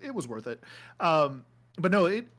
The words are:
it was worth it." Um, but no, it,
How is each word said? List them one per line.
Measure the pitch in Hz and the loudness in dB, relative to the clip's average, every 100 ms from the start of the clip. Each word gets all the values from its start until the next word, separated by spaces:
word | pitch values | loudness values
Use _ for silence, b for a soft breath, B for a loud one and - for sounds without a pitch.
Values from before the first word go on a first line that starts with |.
it | 269 | -10
was | 240 120 | -8 -8
worth | 110 120 | -10 -10
it." | 117 B B B - | -12 B B B -4
Um, | 170 156 143 135 - _ _ - | 2 2 2 -2 -18 _ _ -4
but | 180 | 2
no, | 202 175 | 4 4
it, | 214 240 | 0 -6